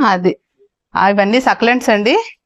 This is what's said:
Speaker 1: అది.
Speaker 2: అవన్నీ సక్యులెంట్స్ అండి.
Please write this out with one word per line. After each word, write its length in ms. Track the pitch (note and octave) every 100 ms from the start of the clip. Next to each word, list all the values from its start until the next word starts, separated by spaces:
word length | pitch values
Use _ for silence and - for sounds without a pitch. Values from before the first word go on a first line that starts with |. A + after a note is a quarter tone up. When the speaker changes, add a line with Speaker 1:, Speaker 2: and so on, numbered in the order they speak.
| A#3+
Speaker 1:
అది. 300 | F#3 F3+ - _ _ _ _ _ -
Speaker 2:
అవన్నీ 460 | G3 G3+ G3 A#3+
సక్యులెంట్స్ 480 | B3+ G3 A#3 B3 B3
అండి. 220 | G#3 G#3 G4+ A4+ -